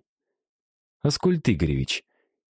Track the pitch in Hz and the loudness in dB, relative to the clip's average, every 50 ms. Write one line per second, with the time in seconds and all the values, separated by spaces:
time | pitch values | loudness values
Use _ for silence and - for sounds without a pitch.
0 | _ _ _ _ _ _ _ _ _ _ _ _ _ _ _ _ _ _ _ _ | _ _ _ _ _ _ _ _ _ _ _ _ _ _ _ _ _ _ _ _
1 | - 147 - - - 185 180 156 - 135 101 73 85 76 71 67 65 - - - | -2 -2 -2 0 0 0 0 2 2 0 0 2 2 0 0 0 -2 -4 -6 -8
2 | - _ _ _ _ _ _ _ _ _ | -10 _ _ _ _ _ _ _ _ _